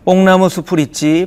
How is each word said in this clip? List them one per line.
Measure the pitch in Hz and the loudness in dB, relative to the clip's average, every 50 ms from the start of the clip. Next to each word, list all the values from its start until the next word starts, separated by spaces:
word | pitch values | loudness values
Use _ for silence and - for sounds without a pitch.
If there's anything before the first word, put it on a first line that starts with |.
| - | -2
뽕나무 | 180 185 190 190 190 185 185 190 180 | 0 2 2 4 4 4 2 2 0
숲을 | - 180 156 - 185 160 | -2 -4 -6 -4 -2 -2
있지. | 147 - - - 151 151 156 165 185 | -2 -4 -6 -4 -2 0 0 0 -2